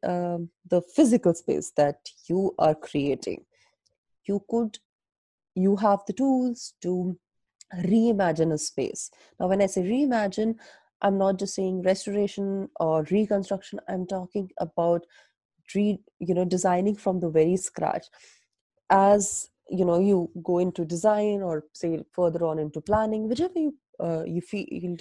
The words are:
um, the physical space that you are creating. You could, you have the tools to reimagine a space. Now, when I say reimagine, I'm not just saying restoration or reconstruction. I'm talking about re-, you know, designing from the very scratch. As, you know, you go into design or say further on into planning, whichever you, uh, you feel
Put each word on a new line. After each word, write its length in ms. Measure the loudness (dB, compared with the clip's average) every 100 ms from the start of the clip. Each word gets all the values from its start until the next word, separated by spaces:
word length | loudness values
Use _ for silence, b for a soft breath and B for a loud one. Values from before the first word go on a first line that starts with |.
um, 460 | -2 -2 -2 -4 -8 _ 0
the 120 | 0
physical 520 | 0 4 6 6 4
space 380 | 0 -2 -4 -2 0
that 200 | 0 0 -14 -20 -4
you 280 | -2 0 2
are 160 | 2
creating. 720 | 2 -2 -4 -2 -2 -4 -10 _ _ _ _ _ _ _ _ -4
You 180 | -4 -2
could, 300 | -2 -2 -6 _ _ _ _ _ _ _ 0
you 200 | 2 4
have 220 | 4 2 0
the 60 |
tools 600 | -2 2 2 0 -4 -12 _
to 360 | -6 -2 -4 -6 _ _ _ _ _
reimagine 800 | -6 0 2 2 2 0 2 0
a 40 | 0
space. 540 | -4 -6 -6 -6 -14 b b b
Now, 80 | -2
when 140 | 2
I 60 | 2
say 160 | 0
reimagine, 720 | -2 0 0 0 -2 -2 -2 -2 B B B _
I'm 160 | 0 2
not 200 | 2 0
just 160 | -4 -4
saying 280 | -4 -2
restoration 840 | 0 0 -2 -2 -2 -4 -4 -4 -8 -4
or 240 | 0 0
reconstruction. 760 | 2 0 2 -2 -2 -6 -8 -14 -8
I'm 200 | -6 -4
talking 420 | -6 -6 -6 -8 -8
about 480 | -6 0 2 0 -2 b b b _ _ _ 0
re-, 260 | 0 -2 _ _
you 140 | -2
know, 120 | 0 2
designing 500 | 0 2 2 0 -2
from 240 | -2 -2
the 100 | 0
very 260 | 2 4 2
scratch. 520 | -2 -4 -4 -4 -8 b b b b _ _ _ _
As, 600 | 6 6 6 2 -6 -12 _ _
you 160 | -2 2
know, 140 | 4
you 300 | 4 4 0 -8
go 160 | -2 0
into 240 | 0 -2
design 580 | -6 0 2 2 0 -2
or 220 | -2 -4 -8
say 300 | -8 -4 -4 -6
further 340 | 0 0 0 -2
on 140 | -2
into 220 | -4 -6
planning, 480 | -2 0 0 -2 -4
whichever 280 | -2 -2 -2
you, 180 | -4 -4 _ _
uh, 240 | -6 -4 -4
you 160 | -6
feel 560 | -6 -8 -6 -8 -8 -10